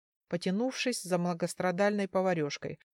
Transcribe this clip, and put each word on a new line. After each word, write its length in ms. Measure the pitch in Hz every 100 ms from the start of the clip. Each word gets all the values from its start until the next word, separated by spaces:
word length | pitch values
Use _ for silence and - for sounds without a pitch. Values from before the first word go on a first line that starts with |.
| _ _ -
потянувшись 720 | 175 185 190 254 - 262 233
за 160 | 180 175
многострадальной 880 | 175 170 175 - 180 180 202 208 196
поварёшкой, 720 | 190 185 175 147 - - 151 _